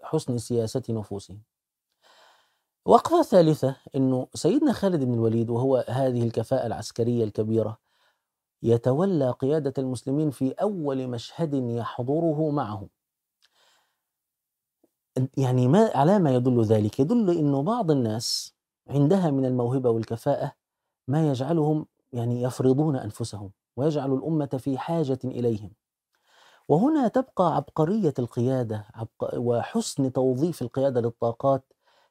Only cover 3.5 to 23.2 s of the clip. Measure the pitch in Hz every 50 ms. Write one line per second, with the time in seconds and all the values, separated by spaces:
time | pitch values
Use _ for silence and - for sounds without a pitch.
3.5 | 151 - - 131 135 - - - - 139 135 131 131 127 135 - - - - 156
4.5 | 226 302 320 269 208 - 202 190 180 151 131 123 120 113 113 113 110 117 117 117
5.5 | 117 113 131 135 135 123 110 - 113 135 135 131 123 120 117 117 - 120 113 -
6.5 | 135 127 123 113 98 - 110 - - - 113 120 120 117 110 104 - - 107 110
7.5 | 110 113 107 107 113 - _ _ _ _ _ _ _ _ _ _ _ _ _ _
8.5 | _ - - 113 117 117 - 127 131 147 190 196 185 147 135 127 123 - 135 131
9.5 | 156 160 139 139 131 143 135 131 127 117 - 135 135 151 156 151 127 - 135 131
10.5 | - - 180 214 202 175 151 143 135 131 131 127 120 113 - - - - 170 151
11.5 | 143 135 127 117 117 117 113 - - - 120 127 147 165 170 165 147 151 160 151
12.5 | 143 143 123 101 107 98 101 - _ _ _ _ _ _ _ _ _ _ _ _
13.5 | _ _ _ _ _ _ _ _ _ _ _ _ _ _ _ _ _ _ _ _
14.5 | _ _ _ _ _ _ _ _ _ _ _ _ - 127 127 131 - 143 135 127
15.5 | 127 127 127 123 151 208 226 220 - 131 139 165 208 208 170 139 127 123 123 131
16.5 | 123 120 110 104 113 107 104 107 - - 135 165 240 240 214 175 175 165 151 143
17.5 | 139 139 139 196 233 254 208 156 147 139 120 110 107 123 - - - - - -
18.5 | _ _ _ _ _ _ _ - 135 143 139 147 196 196 180 156 139 135 131 127
19.5 | 127 123 120 117 131 139 127 120 113 113 110 - 113 - - 143 139 - 139 139
20.5 | - _ _ _ _ _ _ _ _ _ - 127 131 160 160 147 135 117 131 143
21.5 | 170 165 147 151 156 156 156 - _ _ _ _ 127 120 117 117 120 123 123 127
22.5 | - - 127 131 131 139 156 160 139 131 123 107 - -